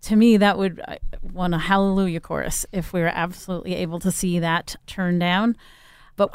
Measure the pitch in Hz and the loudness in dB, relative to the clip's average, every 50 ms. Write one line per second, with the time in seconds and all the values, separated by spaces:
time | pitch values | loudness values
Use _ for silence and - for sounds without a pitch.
0 | - - 208 214 220 233 226 208 196 202 196 190 196 190 165 - - - - - | -4 2 4 6 8 8 8 6 6 4 2 2 0 -2 -4 -6 -12 -14 -10 -6
1 | - - - - - 185 180 175 180 175 170 165 156 - 196 196 196 196 190 190 | -6 -6 -6 -6 -8 -8 -6 -4 -2 0 0 0 0 2 2 4 4 4 2 2
2 | 196 185 165 165 - - 165 147 - - - - - - - 196 165 - - 180 | 0 0 -2 -4 -6 -6 -6 -6 -4 -4 -4 -6 -6 -6 -6 -6 -6 -4 -2 0
3 | 165 165 - - 170 175 180 - - - 185 170 - - 180 175 180 165 165 175 | 0 0 0 -2 -4 -6 -6 -8 -10 -8 -8 -8 -6 -6 -6 -4 -4 -6 -6 -4
4 | - 190 180 - - 185 175 175 165 165 165 170 - - - - _ - - - | -2 -2 -2 0 0 0 0 0 0 0 0 -2 -2 -6 -12 -16 _ -14 -8 -4
5 | 185 180 175 175 175 175 180 190 214 233 233 - - - - - - - - - | -2 0 0 2 2 2 2 2 2 0 0 -2 -6 -20 -20 -20 -20 -20 -20 -20
6 | - - - - 202 - | -20 -10 -4 0 0 0